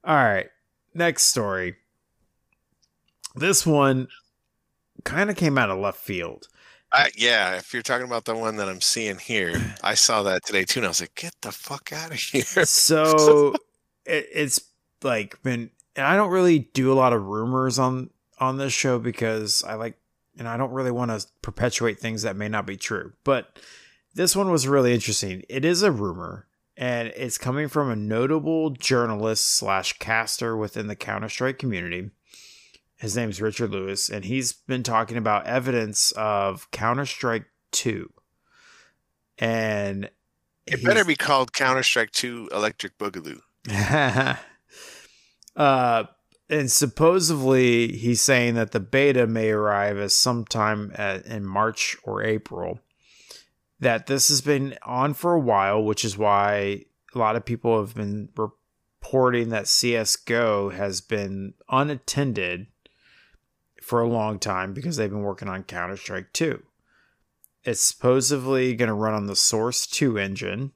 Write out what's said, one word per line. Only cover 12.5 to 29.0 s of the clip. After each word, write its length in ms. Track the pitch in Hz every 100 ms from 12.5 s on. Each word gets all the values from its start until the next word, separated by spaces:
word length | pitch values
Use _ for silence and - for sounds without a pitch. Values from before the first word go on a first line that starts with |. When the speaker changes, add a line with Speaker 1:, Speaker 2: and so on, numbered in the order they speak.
| -
Speaker 1:
So, 880 | 160 - - 160 156 156 151 147 143 - _ _ _ _
it, 220 | 127 156 -
it's, 280 | - 143 - - _ _ _
like, 380 | 135 117 104 -
been, 260 | 135 120 117 _ _
and 100 | -
I 120 | 139 190
don't 140 | 202
really 280 | 185 180 160
do 340 | 120 135 131
a 20 |
lot 180 | 135 127
of 100 | 117 98
rumors 520 | 107 113 131 131 120
on 320 | 127 127 127 _ _ _
on 160 | 131 135
this 140 | 139
show 260 | - 139 123
because 640 | 120 110 113 110 107 -
I 120 | -
like, 220 | 110 113 - _ _ _ -
and 100 | 117
I 80 | 117
don't 160 | 131
really 180 | 131 127
wanna 300 | 120 120 107 - _
perpetuate 580 | - - 123 - 117 101
things 220 | 117 110
that 120 | 107 95
may 120 | 107
not 180 | 107 95
be 100 | 98
true, 360 | - 101 - _
but 380 | - 131 - - - - - _ _
this 200 | - 180
one 160 | 196 196
was 160 | 165 131
really 260 | 139 123
interesting. 520 | 120 110 104 101 92 -
It 160 | 131
is 180 | 156 175
a 100 | 202
rumor, 560 | 123 101 87 85 101 - _ _ -
and 320 | 123 120 117
it's 240 | - 123 -
coming 300 | 127 135 151
from 200 | 156 139
a 60 | 107
notable 720 | 107 110 135 156 151 160 156
journalist 760 | 131 - 127